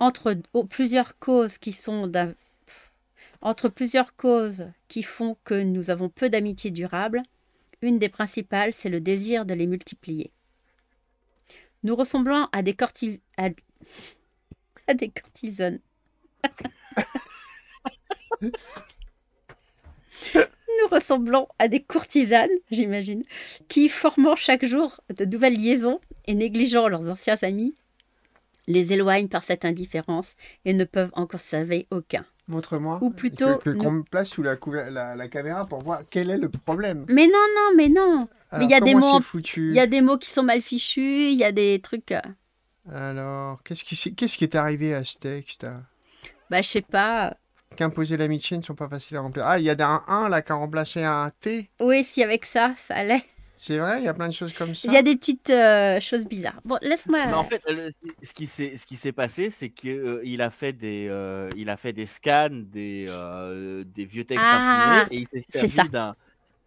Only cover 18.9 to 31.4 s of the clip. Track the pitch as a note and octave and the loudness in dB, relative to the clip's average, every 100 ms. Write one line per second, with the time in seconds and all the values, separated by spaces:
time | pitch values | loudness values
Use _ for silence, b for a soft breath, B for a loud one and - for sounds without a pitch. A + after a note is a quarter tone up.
18.9 | - - _ _ _ _ - _ _ - | -20 -20 _ _ _ _ -20 _ _ -20
19.9 | - B B B - - _ - A4+ A4 | -20 B B B 4 4 _ -4 0 4
20.9 | D#4 - C4+ A#3 C4 C4 - A#3 C4 - | 2 2 0 2 2 0 0 2 2 -2
21.9 | E4 - C#4+ A#3 A#3 A#3+ F4+ - A3+ G#3 | -4 0 2 4 4 4 0 -2 -2 0
22.9 | G3+ G3 G#3 - B B B - - D4 | -2 -4 -6 -8 B B B -2 4 4
23.9 | - D#4+ D4 C#4+ D#4+ - C4 B3+ C4 D#4 | 4 2 4 4 4 2 2 2 0 0
24.9 | - - F#3+ G3 A3 B3+ A#3 A3 B3+ A#3 | -4 -14 -6 -4 2 2 4 2 2 2
25.9 | D#4 - - - G#3 A3 A3 B3 A#3+ A3+ | -2 -6 -12 -4 -2 0 2 2 4 2
26.9 | F3 E3 F#3 - G#3+ F#3+ G3+ A#3 - _ | 0 -4 -4 -2 0 0 -2 -4 -6 _
27.9 | _ _ _ _ _ _ _ - F3 F3 | _ _ _ _ _ _ _ 0 2 4
28.9 | G3 G3 G3 G3+ F3+ - F3 E3+ E3+ F3+ | 2 4 2 2 -4 -4 -2 -2 -4 -6
29.9 | D#3+ D#3+ E3+ F3+ - B B F#3 F#3+ F3+ | -6 -4 -4 -6 -14 B B -2 0 0
30.9 | F#3+ F3+ - F3 F3 | 0 -2 -4 -6 -8